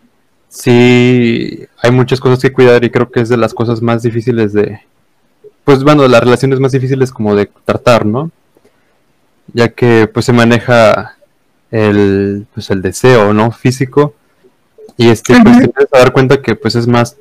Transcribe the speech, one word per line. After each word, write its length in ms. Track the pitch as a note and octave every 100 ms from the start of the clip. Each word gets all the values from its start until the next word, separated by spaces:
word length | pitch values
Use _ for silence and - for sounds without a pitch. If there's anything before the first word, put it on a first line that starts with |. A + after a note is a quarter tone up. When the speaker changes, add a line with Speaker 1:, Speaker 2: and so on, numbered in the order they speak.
| _ _ _ _ _
Speaker 1:
sí 1160 | - B2+ A#2+ B2 B2 B2 B2 A#2 A#2 A2 - - _
hay 80 | A#2+
muchas 300 | B2+ B2 B2+
cosas 200 | C3 B2+
que 120 | C3+
cuidar 320 | C3 B2+ A#2+
y 60 | A#2
creo 200 | A#2+ A#2+
que 100 | B2
es 80 | A2+
de 80 | A#2+
las 180 | A2
cosas 260 | - A#2 A2+
más 200 | A#2+ A#2
difíciles 500 | A#2 A#2 A#2 A2+ G#2+
de, 280 | G#2 G2+ A2 _ _ _ _ _ _ - _
pues, 200 | - C3+
bueno, 180 | C#3 D3+
de 60 | C3
las 120 | A#2
relaciones 380 | B2 A#2+ C3+ C3
más 120 | C3+
difíciles 400 | C3 B2+ C3+ B2+
como 220 | - G#2+
de 160 | G2+ G2+ _
tratar, 400 | - G#2 - A2+ G#2
¿no? 240 | A#2 D#3+ - _ _ _ _ _ _ _ _ _ _ -
Ya 140 | A#2+ A2+
que, 400 | - B2 A2+ G#2+
pues, 140 | - -
se 60 |
maneja 840 | A#2+ A#2 A#2+ - A#2+ G#2+ G2+ A#2 - _ _ _ _ _
el, 760 | A2+ G#2+ G#2 G2+ G2 G2+ G2+ G#2+
pues, 160 | - -
el 120 | G2
deseo, 500 | F#2 - B2+ B2 G2+
¿no? 160 | G#2+ A#2
Físico. 640 | - B2+ B2+ C3 C#3+ D3 - _ _ _ _ _ _ - -
Y, 120 | A#2
este, 260 | A2+ - B2+
pues, 140 | A3+ A#3+
Speaker 2:
Ujú. 20 |
Speaker 1:
te 40 | -
empiezas 260 | - C#3+
a 40 | C3
dar 140 | B2+
cuenta 300 | C3+ C3 C#3
que, 120 | B2+
pues, 200 | G#2+ A2
es 120 | A#2 A#2
más 300 | A#2+ A#2 -